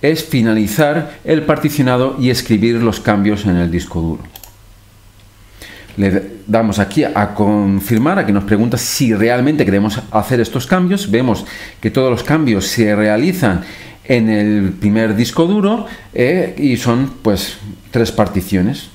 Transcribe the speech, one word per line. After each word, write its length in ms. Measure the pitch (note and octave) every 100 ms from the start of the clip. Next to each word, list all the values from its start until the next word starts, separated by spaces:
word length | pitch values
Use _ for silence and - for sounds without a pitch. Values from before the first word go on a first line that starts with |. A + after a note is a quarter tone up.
es 200 | C#3+ D#3+
finalizar 960 | D#3+ C3+ A2+ A2 G#2 - D3+ D#3 D3+ -
el 180 | - D#3
particionado 720 | D3 D3+ D3+ D3 B2+ B2 C3 -
y 100 | B2+
escribir 460 | A#2+ - A2 A2+ A#2
los 240 | A#2 G2
cambios 440 | - G#2 G2+ G#2
en 120 | G2 F2
el 160 | F2
disco 280 | E2+ D#2+ F2
duro. 220 | E2 D#2 - - - - - - - - - - - - - - - - - -
Le 440 | G2 F#2 - - -
damos 320 | A2 A2+ G2+
aquí 260 | F#2+ -
a 300 | D3 G2+ G2+
confirmar, 840 | - G#2 G#2+ G2+ G2 G2 A2+ C#3 G3
a 60 |
que 80 | D3+
nos 120 | G2
pregunta 340 | G2+ G#2 A#2 A2
si 340 | - - C3
realmente 540 | G#2+ A2+ B2 C3 D3+ F#2
queremos 340 | G2 G#2+ G#2 -
hacer 300 | G#2+ G#2 B2
estos 260 | A2 C3 A#2+
cambios. 440 | F#3 F3+ G3 C#3
Vemos 340 | G#2+ B2+ G#2+ - - - -
que 100 | A2+
todos 200 | C3 C3
los 120 | A#2
cambios 420 | - D#3 D3 G#2 G2
se 300 | - A2 G#2
realizan 680 | G#2+ G#2+ D#3 - A#2 F2 - - - -
en 260 | - B2 A2
el 400 | A2 G#2 G#2 F#2+
primer 440 | F2+ G#2 G#2+ A2+
disco 320 | G#2 A#2+ - E3+
duro, 400 | G#3 G3 A3+ A#3 - -
eh, 400 | - B2 F3+ F3 -
y 220 | C#3+ A#2
son, 340 | B2 A#2+ C3 -
pues, 360 | G#2+ G2 - - G#2 F#2 -
tres 220 | B2 A2+
particiones. 760 | - G#2 G2 - G2 F#2+ C#3+ -